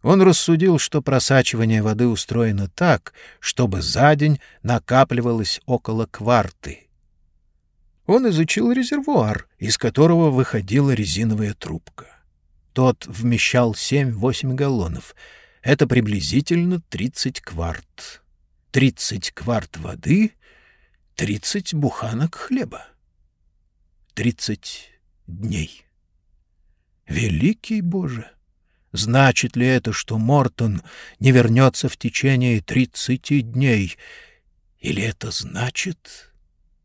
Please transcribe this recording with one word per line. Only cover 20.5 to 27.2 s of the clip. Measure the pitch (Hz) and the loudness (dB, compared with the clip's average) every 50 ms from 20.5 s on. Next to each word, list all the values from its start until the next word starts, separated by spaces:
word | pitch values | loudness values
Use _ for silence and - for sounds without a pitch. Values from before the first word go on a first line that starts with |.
| _ _ _ _ _ _ _ _ _ _ _ _ _ | _ _ _ _ _ _ _ _ _ _ _ _ _
тридцать | - - 104 104 98 - - - 208 185 - - | -8 -4 -4 -4 -2 -2 -4 -4 -4 -4 -4 -4
буханок | 151 143 127 - - 113 110 113 113 151 165 - | -2 -2 -2 -2 -4 -8 -6 -4 -4 -4 -4 -4
хлеба. | - - - 254 269 214 117 - - - _ _ _ _ _ _ _ _ _ _ _ _ _ _ _ _ _ _ _ _ _ _ _ _ _ _ | -10 -6 -4 -4 -4 -4 -6 -10 -18 -20 _ _ _ _ _ _ _ _ _ _ _ _ _ _ _ _ _ _ _ _ _ _ _ _ _ _
Тридцать | - 107 120 113 - - - 104 - - - - - - _ _ _ _ _ _ _ _ | -2 -2 -2 -2 -2 -6 -8 -8 -8 -10 -14 -14 -14 -16 _ _ _ _ _ _ _ _
дней. | - 85 90 101 - 85 80 78 - - - _ _ _ _ _ _ _ _ _ _ _ _ _ _ _ _ _ _ _ _ _ _ _ _ _ | -16 -12 -10 -6 -6 -4 -4 -6 -8 -10 -20 _ _ _ _ _ _ _ _ _ _ _ _ _ _ _ _ _ _ _ _ _ _ _ _ _
Великий | - 73 - | -8 -6 -4